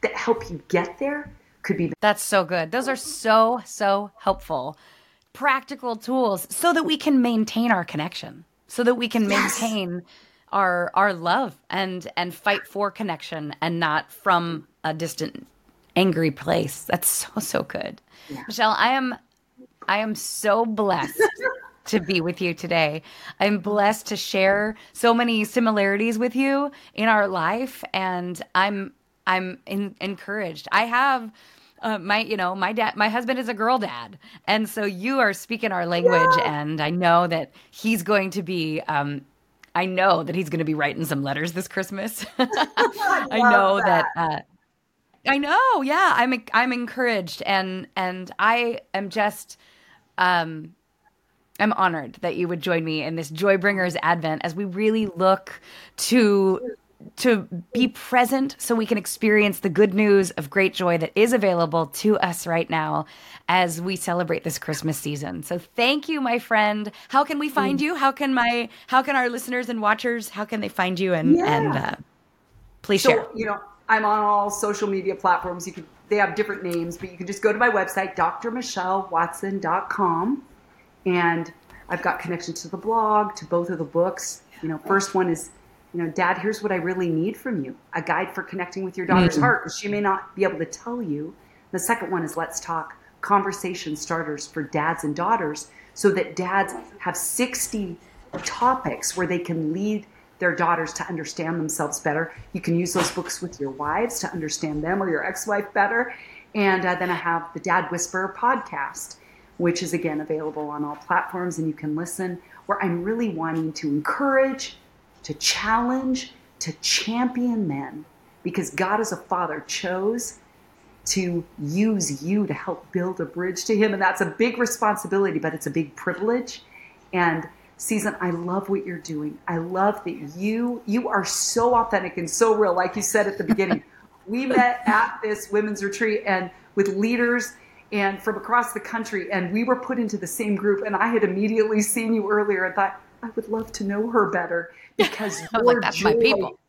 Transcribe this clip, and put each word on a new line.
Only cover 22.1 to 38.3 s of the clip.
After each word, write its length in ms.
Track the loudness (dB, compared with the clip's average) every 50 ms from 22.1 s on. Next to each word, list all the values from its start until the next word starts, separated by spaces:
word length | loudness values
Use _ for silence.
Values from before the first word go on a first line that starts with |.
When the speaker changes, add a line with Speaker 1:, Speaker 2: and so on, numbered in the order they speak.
| 0 0
Speaker 2:
with 200 | 0 -2 -2 -2
you 120 | -2 -2 -2
today. 480 | -4 -4 0 2 2 2 2 0 -4 -10 -14 -20 -18 -18 -18 -4 _
I'm 180 | 0 2 2 0
blessed 480 | 0 0 2 4 4 4 2 0 -4 -8
to 80 | -6
share 580 | -6 -6 -2 0 4 4 4 4 4 2 -2 -4 -8 -14 -20 _
so 220 | 2 4 4 4
many 300 | 4 4 2 2 0 0
similarities 720 | 0 0 2 2 4 4 4 2 2 2 2 0 0 0 0
with 160 | -2 -2 0
you 340 | 0 2 2 2 2 0 -2 -6 -12 -20 -16 _
in 140 | -2 2 4
our 180 | 4 4 4 2
life, 540 | 0 0 0 0 0 -2 -4 -8 -8 -12 -12 -6 -4
and 480 | -2 -2 -2 -2 -2 -4 -6 -8 -8 -12 _ _
I'm, 380 | 2 2 2 0 -4 -6 -8 _ _ _ _ _ _ _
I'm 320 | 0 0 0 0 -4 -8 -12 _
en-, 300 | -6 -4 -4 -4 -4 -6 _
encouraged. 680 | -8 -8 -8 -8 -8 -8 -6 -4 -4 -6 -8 -10 -8 0 2
I 120 | 2 2
have, 480 | 2 2 2 4 4 2 0 -2 -8 -14 _ -20 -20 _ _ _ _ _ _ -4
uh, 160 | -4 -2 -2
my, 200 | 0 0 0 0
you 160 | 0 -2 -2
know, 180 | -2 -2 -2 -2
my 180 | 0 -2 -2 0
dad, 220 | 0 0 0 2
my 120 | 2 0 2
husband 300 | 2 0 -2 -2 -2 -2
is 80 | -2 -6
a 60 | -4
girl 240 | -2 2 2 2 2
dad, 400 | 0 -4 -6 -10 -12 -14 -16 -20 _ -20 -20 -12 _
and 220 | 0 2 2 2 -2
so 160 | -4 -4 -4
you 340 | -4 -4 -4 -4 -2 2 2
are 120 | 2 2 2
speaking 400 | -2 -6 _ -6 -4 -4 -2 -2
our 140 | -2 -2
language, 500 | 0 0 2 4 4 6 6 6 6 4 4
Speaker 1:
Yeah. 220 | 2 0 -2 -2
Speaker 2:
and 200 | -2 -4 -2 -2
I 100 | 0 0
know 360 | 0 2 4 6 6 6 6
that 240 | 4 0 -2 -4 -6 _ -20 -20 _
he's 320 | _ -6 -2 -2 -2 0 0
going 280 | 2 2 2 2 0